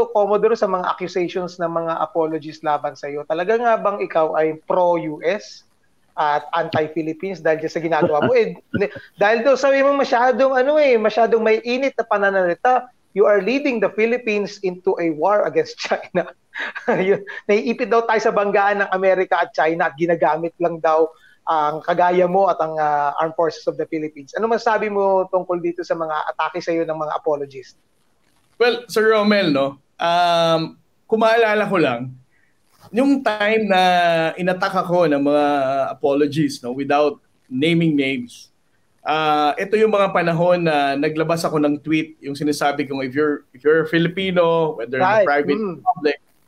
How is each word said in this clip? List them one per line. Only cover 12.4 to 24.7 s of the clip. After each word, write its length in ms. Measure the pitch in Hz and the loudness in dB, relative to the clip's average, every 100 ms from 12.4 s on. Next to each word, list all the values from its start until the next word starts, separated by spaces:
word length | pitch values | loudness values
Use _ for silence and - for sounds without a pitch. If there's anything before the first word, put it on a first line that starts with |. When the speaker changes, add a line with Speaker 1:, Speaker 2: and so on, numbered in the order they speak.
| 180 170 247 254 254 _ _ | 0 0 2 0 -2 _ _
Speaker 1:
you 160 | 190 214 | 2 4
are 160 | 208 | 4
leading 400 | 190 269 285 233 | 2 0 0 0
the 80 | 190 | -2
Philippines 640 | - 226 247 240 208 202 - | 0 0 0 -2 -2 -4 -6
into 320 | 190 180 - 190 | -6 -4 -4 -2
a 160 | 170 | -2
war 320 | 151 175 208 | 0 0 2
against 320 | - 156 156 - | 0 0 -2 -6
China. 560 | - 208 - 180 - - _ - | -4 -4 -4 -6 -6 -10 _ -12
<laughs> 240 | - - - | -10 -8 -2
Yun, 320 | 185 190 196 - - - | 0 2 0 -2 -14 -2
naiipit 440 | 208 254 226 233 | 0 0 -4 0
daw 120 | 233 226 | 0 2
tayo 120 | 220 | 0
sa 120 | 226 | 0
banggaan 520 | 202 202 202 196 202 | 0 0 2 2 0
ng 60 | 196 185 | -2 0
Amerika 480 | 190 185 190 175 | 2 2 0 0
at 80 | 175 | -2
China 400 | - 160 165 165 | 0 0 0 -2
at 40 | 143 | -2
ginagamit 560 | 170 170 165 160 165 - | -2 2 2 0 -4 -4
lang 240 | 170 165 | -4 -2
daw 240 | 160 160 160 - _ _ | 0 2 0 -2 _ _
ang 400 | - 160 147 156 | -4 -2 0 -2
kagaya 400 | 156 175 180 180 | -4 0 2 2
mo 240 | 180 185 190 | 2 2 2
at 80 | 170 | 0
ang, 160 | 160 156 | -2 -2
uh, 320 | 151 147 143 143 | 0 0 -2 -2
Armed 160 | 160 160 | -4 0
Forces 320 | 165 - - | -2 -2 -6
of 80 | 151 | -6
the 80 | |
Philippines. 480 | 151 160 151 151 139 185 | -6 -6 -8 -12 -12 -6
Ano 80 | 226 | -2
masabi 400 | 226 226 | -2 0